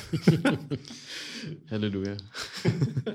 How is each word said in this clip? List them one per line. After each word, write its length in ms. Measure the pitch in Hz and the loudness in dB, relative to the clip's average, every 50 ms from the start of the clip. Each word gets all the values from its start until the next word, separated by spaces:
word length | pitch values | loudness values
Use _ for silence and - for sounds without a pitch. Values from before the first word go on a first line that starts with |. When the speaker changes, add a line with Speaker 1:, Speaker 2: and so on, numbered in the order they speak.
| - - - - - - 160 - - - | -4 -4 -4 4 6 6 6 8 6 4
Speaker 1:
<laughs> 1200 | - - - - 147 - - - - - - - - - - - - - - - - - - - | 2 2 0 -4 -6 -6 -6 -10 -16 -16 -14 -12 -10 -10 -10 -10 -10 -10 -8 -8 -10 -10 -8 -6
Speaker 2:
Halleluja. 480 | 110 107 107 104 98 98 95 98 101 101 - - - - - - - - - | -2 0 0 0 0 0 -2 -2 -4 -6 -8 -10 -10 -10 -10 -10 -8 0 2
<laughs> 320 | 190 - 175 147 - - 131 - 220 | 2 4 4 2 0 0 -2 -4 -4